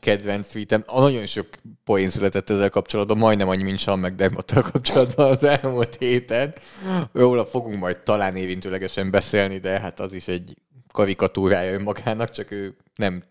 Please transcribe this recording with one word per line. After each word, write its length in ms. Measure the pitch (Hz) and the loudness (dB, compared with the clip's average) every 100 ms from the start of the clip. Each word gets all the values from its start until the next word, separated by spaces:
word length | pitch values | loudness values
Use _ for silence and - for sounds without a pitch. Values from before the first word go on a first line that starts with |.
kedvenc 480 | - 104 101 101 104 | 0 0 0 -6 -6
tweetem, 340 | 110 101 110 - | -10 -2 -2 0
a 140 | 127 | 2
nagyon 260 | 139 127 101 | 4 2 -4
sok 200 | - - - - - | -8 -8 -12 -20 -12
poén 240 | - 101 95 | -2 0 2
született 420 | 87 98 98 - | 0 0 0 0
ezzel 200 | 101 101 | 2 2
kapcsolatban, 460 | 101 - 104 101 107 | 0 -2 0 0 4
majdnem 320 | 110 107 95 | 4 4 2
annyi, 140 | 95 | 0
mint 160 | 95 95 | -2 -2
Sean 200 | - 95 | -2 -2
McDermott-tal 640 | 92 92 95 90 - - | -2 0 0 0 0 2
kapcsolatban 680 | 120 143 123 - 123 127 139 | 2 0 0 2 2 4 4
az 140 | 131 | 4
elmúlt 520 | 147 143 135 123 117 - | 4 2 0 -2 -2 -2
héten. 560 | 127 123 123 113 143 - - - 190 185 139 | 0 0 0 -2 -2 -6 -20 -12 -4 -4 -2
Róla 340 | - 123 123 107 | 4 4 4 0
fogunk 320 | 127 117 104 | -4 -4 -4
majd 180 | 90 90 | -4 -2
talán 400 | - 104 98 92 | 0 0 0 -2
évintőlegesen 760 | 92 92 95 92 92 - 95 | -4 -6 -6 -6 -6 -4 0
beszélni, 480 | 98 - 107 98 95 | 2 2 2 0 -2
de 200 | 92 95 | -4 -4
hát 200 | 98 - | -4 -8
az 120 | 101 | -10
is 160 | 92 - | -8 -6
egy 280 | 90 87 - _ 127 _ | -6 -8 -18 _ _ _
karikatúrája 800 | - 101 95 95 - 95 92 92 | 0 0 2 -2 0 2 2 0
önmagának, 580 | 98 101 101 - 110 117 | -4 -6 -6 -4 -4 -6
csak 200 | - 104 | -8 -12
ő 260 | 101 98 - _ - | -10 -12 -14 _ -4
nem 260 | 101 90 - | -4 -4 -8